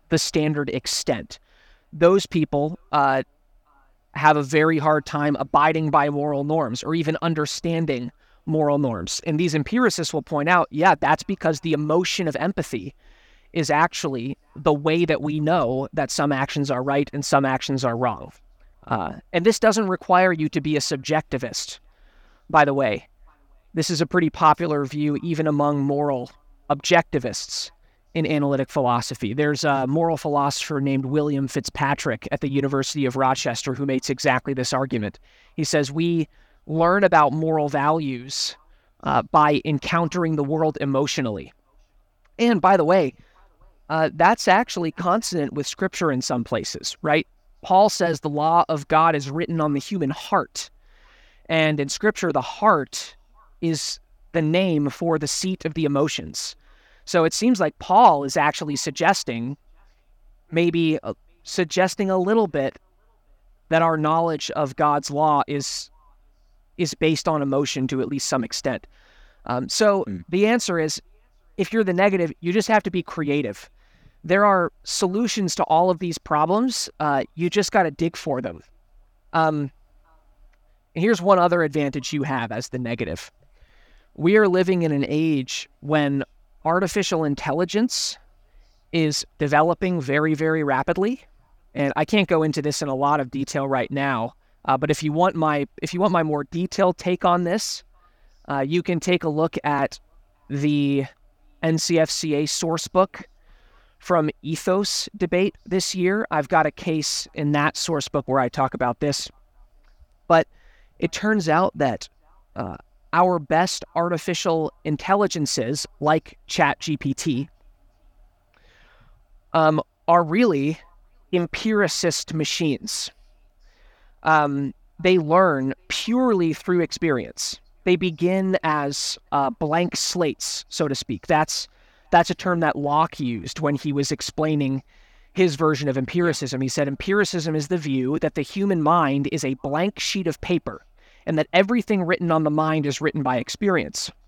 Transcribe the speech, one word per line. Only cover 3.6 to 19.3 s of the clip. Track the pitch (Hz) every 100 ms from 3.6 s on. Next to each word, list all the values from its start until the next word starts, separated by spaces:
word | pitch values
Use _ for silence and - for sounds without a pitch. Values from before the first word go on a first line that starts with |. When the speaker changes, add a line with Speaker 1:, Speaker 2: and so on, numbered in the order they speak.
| _ _ _ _ _
Speaker 1:
have | - 151 151
a |
very | 139 156 156 160
hard | 156 151 -
time | 147 147 143
abiding | - 147 151 160 156
by | 151 147
moral | 143 147 143
norms | 143 160 135 120
or | -
even | 165 160 160
understanding | 170 160 151 - 165 165 160 127 120 - _ _ -
moral | 156 147 143
norms. | 139 110 85 - -
And | 151
these | 175 151
empiricists | - 233 247 - 160
will | 160
point | - 151 147
out, | 180 -
yeah, | 147 180 165
that's | 139 -
because | - 196 170 156
the | 165
emotion | 151 151 160 185 - 170
of | -
empathy | 170 196 156 117 92 - - _ _ _ _
is | 165 147
actually | 147 170 - 156 131 123 143 _ -
the | 156
way | 147 151 165 170
that | 151
we | 151 151
know | 151 170 123 131 135
that | 160 135
some | - 147
actions | 135 135 - 143
are | 127
right | 131 139 143
and | 143
some | 139 147 139
actions | 131 - 135 127
are | 117
wrong. | 123 92 - - _ _ - _ -
Uh, | 120 80 - -